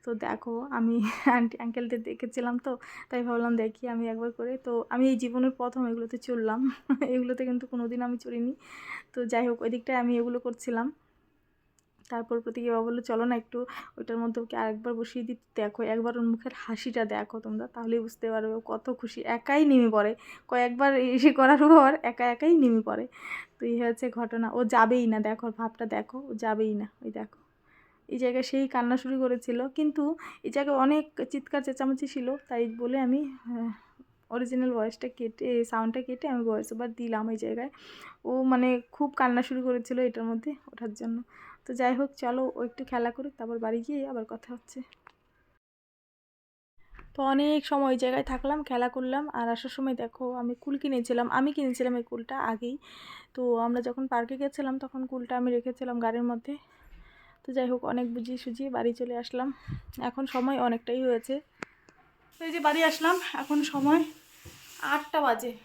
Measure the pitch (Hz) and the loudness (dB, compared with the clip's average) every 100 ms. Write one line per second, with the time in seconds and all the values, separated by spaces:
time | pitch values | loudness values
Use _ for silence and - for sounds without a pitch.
0 | - 226 - 220 240 233 277 247 226 233 | -6 -4 -4 -6 -6 -8 -4 0 2 2
1 | 214 - 277 240 233 - 233 240 240 240 | 0 2 4 4 2 -2 -8 -6 -4 -4
2 | 226 - 233 254 240 240 269 247 - - | -6 -8 -6 -4 -4 -4 -6 -8 -10 -18
3 | - 247 240 233 233 233 220 214 247 233 | -8 -4 -2 0 2 0 0 -4 -6 -4
4 | 233 226 233 233 233 262 254 233 - 240 | -4 -4 -6 -6 -6 -6 -4 -4 -2 2
5 | 262 240 247 247 262 262 247 254 247 233 | 4 2 0 0 0 0 -6 -2 -4 -4
6 | 226 247 - 240 220 226 262 - - 269 | -6 -8 -4 -2 0 0 0 -2 -2 0
7 | 285 254 247 254 254 247 254 247 233 247 | 2 0 -2 -2 -2 -2 -4 -6 -4 -4
8 | 247 240 - 240 240 302 - - - - | -4 -6 -6 -4 -4 -6 -16 -20 -14 -16
9 | - - 233 233 240 233 233 240 233 262 | -10 -6 -2 0 0 0 -2 -4 -2 0
10 | 240 240 240 247 247 240 - 226 254 - | 2 2 0 -2 -6 -8 -4 -2 -4 -8
11 | _ _ _ _ _ _ _ _ _ _ | _ _ _ _ _ _ _ _ _ _
12 | _ 233 233 233 233 226 240 226 226 240 | _ -8 -2 -2 -2 -4 0 0 0 -4
13 | 233 226 240 240 226 240 247 - - - | -2 0 2 0 -4 -8 -8 -10 -16 -12
14 | - 226 233 226 233 233 220 220 240 226 | -6 -4 -2 -4 -6 -4 -4 -4 -6 -6
15 | 226 254 226 233 _ - 208 208 220 226 | -6 -6 -8 -10 _ -4 -4 -2 -2 0
16 | 233 240 233 226 254 - - 226 247 240 | -2 0 0 0 -4 -12 -8 -6 -4 -2
17 | 214 208 214 226 220 214 247 240 226 233 | 0 -2 -6 -10 -8 -8 -8 -8 -2 -2
18 | 226 - 226 220 220 226 226 226 254 254 | -2 -6 -4 -2 -2 -4 -4 -6 -4 -6
19 | 226 - - 233 - 285 302 262 233 214 | -8 -8 -4 -4 2 6 8 8 8 6
20 | 208 226 - - - 247 247 240 277 269 | 2 -2 -12 -20 -2 2 2 4 4 6
21 | 254 254 285 277 262 285 302 320 269 311 | 4 8 8 10 8 10 12 12 12 6
22 | 240 233 247 233 302 339 254 226 214 220 | -2 0 0 2 6 8 8 4 2 -4
23 | 247 - - - - _ 233 233 233 233 | -6 -12 -14 -14 -14 _ -4 0 0 -2
24 | 247 233 226 233 226 - 233 240 220 247 | -4 -4 -4 -2 -2 0 4 6 6 6
25 | 233 220 214 220 233 220 226 226 226 214 | 4 2 0 -2 -6 -4 -6 -6 -4 -4
26 | 208 254 277 220 226 214 220 208 208 _ | -4 -12 -10 -6 -2 0 0 0 -6 _
27 | 233 214 214 _ _ _ _ - _ _ | -12 -10 -12 _ _ _ _ -20 _ _
28 | - 254 247 254 262 269 262 254 240 254 | -10 -2 0 0 0 0 0 0 0 0
29 | 254 262 254 247 247 240 262 269 302 294 | 0 0 0 0 -2 -4 -2 0 0 0
30 | 294 330 - - - 277 285 277 262 302 | -2 -2 -10 -10 -4 -2 0 4 4 4
31 | 302 - 262 277 - 285 269 262 269 269 | 0 -8 -6 -6 -4 -4 -4 -2 -2 -2
32 | 277 277 240 277 _ 240 233 226 240 269 | -4 -4 -4 -6 _ -2 -2 -2 -2 0
33 | 254 269 285 262 233 240 233 208 _ _ | 2 2 0 -8 -8 -6 -6 -8 _ _
34 | - _ _ 240 247 254 254 233 220 - | -20 _ _ -6 -2 0 0 0 -2 -4
35 | 247 - 226 - 247 240 233 226 226 247 | -10 -6 -8 -4 0 0 2 0 0 -2
36 | 254 254 302 247 226 220 226 220 240 226 | -6 -6 -2 0 0 0 -4 -6 -8 -6
37 | 233 220 220 220 226 226 269 - - - | -4 -2 -2 -4 -4 -4 -8 -12 -20 -20
38 | - - - 254 262 254 254 247 - - | -20 -10 -4 0 4 4 4 2 -4 -4
39 | 294 - 254 240 247 254 254 247 233 254 | -4 2 2 2 0 -2 0 -2 -2 0
40 | 254 233 226 226 302 277 - - 233 208 | 0 -2 -4 -4 -6 -10 -16 -12 -12 -8
41 | 226 233 - - - - - 247 247 254 | -6 -6 -10 -20 -20 -20 -12 0 2 2
42 | 277 - 247 247 262 - 240 240 262 247 | -2 -2 -2 0 -2 -4 -8 -6 -6 -2
43 | 233 233 277 - 226 233 220 233 233 294 | -2 -4 -10 -10 -8 -4 -2 -2 -2 -4
44 | 269 247 220 226 - 247 - 262 254 - | -4 -6 -8 -12 -12 -16 -14 -16 -16 -20
45 | - _ _ _ _ _ _ _ _ _ | -20 _ _ _ _ _ _ _ _ _
46 | _ _ _ _ _ _ _ _ _ - | _ _ _ _ _ _ _ _ _ -20
47 | - - 269 269 294 302 - 277 277 254 | -16 -2 2 4 4 2 0 0 2 2
48 | 254 262 269 262 277 302 285 247 247 254 | 2 0 -2 -4 -2 -4 -2 0 0 -2
49 | 254 269 302 240 233 233 262 - 269 240 | -4 -4 -4 -4 -2 -4 -6 -4 -4 -2
50 | 233 - 247 247 240 240 - 277 285 262 | -6 -6 -8 -4 -6 -6 -6 -4 -2 -2
51 | 233 240 240 254 277 302 262 247 247 247 | 0 -2 0 2 0 0 -2 0 -2 -2
52 | 233 233 226 269 254 220 240 277 - - | -6 -10 -8 -4 -4 -4 -6 -8 -14 -20
53 | - - - - 247 233 233 240 240 247 | -20 -20 -14 -4 0 2 2 0 -2 -4
54 | 269 240 233 269 277 285 269 262 262 262 | -2 -2 -2 -4 -4 -2 -4 -4 -6 -8
55 | 262 254 240 247 247 240 247 247 247 240 | -6 -8 -4 -2 2 0 -2 -6 -6 -2
56 | 233 233 240 233 - 285 _ _ - - | -2 0 -2 -2 -8 -12 _ _ -20 -20
57 | - - _ _ - 262 254 247 - 240 | -20 -20 _ _ -4 -2 0 0 0 -2
58 | 240 240 233 254 254 233 269 240 233 240 | -2 -4 -6 -8 -8 -6 -4 0 0 0
59 | 247 240 240 247 262 269 - - - - | -6 -6 -6 -4 -4 -6 -10 -12 -12 -8
60 | 247 254 269 254 254 269 247 233 - 247 | -6 -4 -4 -2 0 0 0 0 -2 -2
61 | 262 233 - 277 _ _ - _ - _ | 0 0 -2 -8 _ _ -16 _ -20 _
62 | _ _ _ - 330 330 294 311 320 320 | _ _ _ -10 -6 0 2 4 4 4
63 | 320 370 - 262 277 294 294 285 277 330 | 2 2 0 -6 0 0 0 2 4 4
64 | 311 - _ - - - - - - 294 | 4 -6 _ -20 -20 -20 -20 -8 -2 -2
65 | 294 311 277 226 240 220 | 0 2 2 0 -2 -10